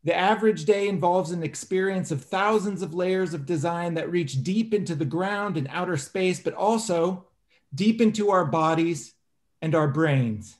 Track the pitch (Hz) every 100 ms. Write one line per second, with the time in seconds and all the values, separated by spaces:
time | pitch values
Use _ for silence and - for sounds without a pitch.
0 | 151 170 185 214 220 175 156 202 202 190
1 | 175 185 165 175 156 - - 185 190 190
2 | 185 143 - 190 202 214 202 185 175 170
3 | 180 185 185 156 135 170 170 170 175 165
4 | 170 175 151 135 135 208 220 208 185 151
5 | 151 160 190 202 202 156 135 156 180 156
6 | - 190 185 180 165 - 196 226 220 170
7 | 170 185 - _ _ _ _ 139 208 226
8 | 220 214 208 185 160 160 160 160 170 160
9 | - _ _ _ _ _ 160 160 147 143
10 | 160 139 120 104 -